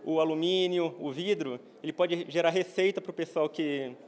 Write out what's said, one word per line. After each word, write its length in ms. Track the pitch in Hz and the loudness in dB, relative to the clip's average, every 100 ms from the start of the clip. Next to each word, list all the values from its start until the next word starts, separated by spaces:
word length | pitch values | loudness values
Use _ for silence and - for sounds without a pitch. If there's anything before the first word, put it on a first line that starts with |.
o 160 | - 160 | 0 2
alumínio, 760 | 160 156 170 185 180 180 165 - | 2 2 2 2 2 2 0 -2
o 120 | 147 | -8
vidro, 480 | 135 180 196 143 123 - - | -4 -2 0 0 -6 -10 -12
ele 100 | 151 | -10
pode 320 | 156 180 170 170 | 0 0 0 -2
gerar 200 | 151 165 | 2 2
receita 500 | 170 185 - 190 196 | 2 -2 2 2 0
para 120 | - | -6
o 20 | |
pessoal 340 | 170 165 - 151 | -6 -4 0 0
que 440 | 156 156 143 131 123 | 0 -2 -2 -4 -10